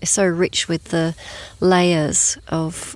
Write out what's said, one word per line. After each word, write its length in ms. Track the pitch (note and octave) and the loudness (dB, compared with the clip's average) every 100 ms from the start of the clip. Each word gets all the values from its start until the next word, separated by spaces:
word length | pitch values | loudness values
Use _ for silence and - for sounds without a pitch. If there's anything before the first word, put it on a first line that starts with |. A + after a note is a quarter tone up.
so 220 | D#3+ - F#3 | -2 2 2
rich 420 | E3+ F3+ - - | 2 0 -2 -2
with 160 | E3 - | -4 -2
the 280 | E3 E3 D#3 - - - - | -2 -2 -4 -12 -16 -14 -2
layers 760 | F#3 F3+ F3+ E3 D3+ - - - - | 2 4 4 2 2 0 -2 -2 -6
of, 460 | E3 D#3+ E3+ - | -4 -4 -6 -12